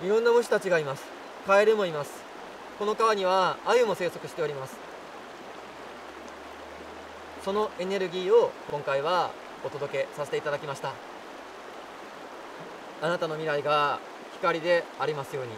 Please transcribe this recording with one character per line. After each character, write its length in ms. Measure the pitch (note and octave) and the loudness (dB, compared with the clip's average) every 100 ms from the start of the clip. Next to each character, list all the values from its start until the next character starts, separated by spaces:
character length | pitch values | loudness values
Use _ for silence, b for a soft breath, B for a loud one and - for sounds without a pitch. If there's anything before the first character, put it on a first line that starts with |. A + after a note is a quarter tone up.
| F3 | 4
い 20 | |
ろ 120 | G#3+ | 4
ん 40 | |
な 80 | A#3 | 6
虫 160 | A#3 A#3 | 6 6
た 100 | G#3 | 2
ち 120 | F#3+ | 4
が 80 | E3+ | 2
い 60 | |
ま 120 | D3 C#3 | 2 -4
す。 80 | - - - - - | -8 -14 -14 -12 6
カ 140 | G3 | 8
エ 60 | G#3+ | 8
ル 100 | A3 | 6
も 80 | |
い 60 | F#3+ | 4
ま 120 | D3+ | 0
す。 200 | C#3 - - - - - - - | -4 -8 -14 -14 -14 -14 -14 -4
こ 80 | G#3 | -2
の 80 | |
川 200 | G#3+ A3+ | 4 4
に 120 | G#3+ F#3 | 6 4
は 320 | F#3+ F3+ D3 - | 6 4 2 4
ア 100 | A#3 | 6
ユ 80 | |
も 100 | A#3 | 6
生 120 | F3+ F3 | 4 0
息 200 | - D3 | -2 -10
し 80 | |
て 80 | - | -2
お 40 | D3+ | -2
り 80 | |
ま 120 | C#3+ C3 | -2 -8
す。 80 | - - - - - - - - - - - - - - - - - - - - - - - - - - - | -10 -14 -14 -14 -14 -14 -14 -14 -14 -14 -14 -14 -14 -14 -14 -14 -14 -14 -14 -14 -14 -14 -14 -14 -14 -14 -8
そ 80 | F#3+ | -2
の 180 | G3+ G#3+ - | 0 0 -2
エ 60 | |
ネ 140 | F#3 G3 | -2 0
ル 100 | F#3 | 0
ギ 220 | F3+ F3+ | 0 6
ー 40 | |
を 160 | A3+ E3 - - | 8 8 2 -6
今 100 | D3 | -4
回 200 | C#3+ C#3 | 0 2
は 280 | D3 F3+ C#3 - - - | 2 2 2 -2 -14 -10
お 60 | C3+ | -8
届 280 | C#3 C#3+ C#3 | -6 -4 -2
け 100 | C3+ - | -2 -4
さ 80 | |
せ 60 | D3 | -2
て 80 | D3+ | -2
い 20 | |
た 100 | D3+ | -2
だ 80 | C#3+ | -4
き 80 | D3 | -4
ま 80 | |
し 60 | C3+ | -6
た。 120 | C#3 A#2+ - - - - - - - - - - - - - - - - - - - - | -6 -6 -12 -14 -14 -14 -14 -14 -14 -14 -14 -14 -14 -14 -14 -14 -14 -14 -14 -14 -14 -4
あ 60 | D#3 | -2
な 100 | F3 | 0
た 100 | E3 | -2
の 60 | |
未 120 | D#3 D#3 | -2 0
来 160 | D3 | 0
が 380 | D3 D3 D3 A#2+ - - - | 4 4 4 2 -6 -14 -14
光 260 | - F3 E3 | -2 2 2
で 240 | D#3+ F3 E3 - | 4 4 2 -4
あ 60 | |
り 100 | C#3 | -2
ま 100 | D3+ | -2
す 120 | C3 D3 | -4 -6
よ 60 | |
う 20 | |
に 80 | B2 | -6